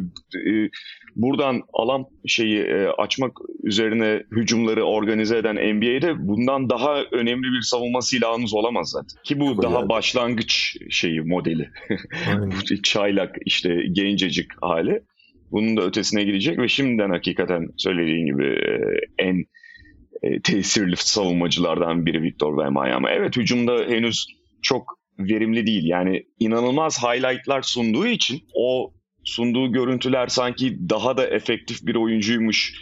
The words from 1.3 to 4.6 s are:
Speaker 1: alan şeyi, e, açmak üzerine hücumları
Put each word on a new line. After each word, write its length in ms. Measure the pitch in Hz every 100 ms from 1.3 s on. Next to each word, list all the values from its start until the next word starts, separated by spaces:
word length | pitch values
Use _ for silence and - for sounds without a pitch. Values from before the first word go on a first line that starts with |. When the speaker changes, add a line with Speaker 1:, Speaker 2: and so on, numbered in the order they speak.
| 147 135 123 -
Speaker 1:
alan 320 | - 113 135 131 - -
şeyi, 340 | - 110 104
e, 260 | 50 80 95
açmak 460 | - 104 - 127 - - -
üzerine 580 | - 101 110 113 110 107 -
hücumları 540 | 110 110 113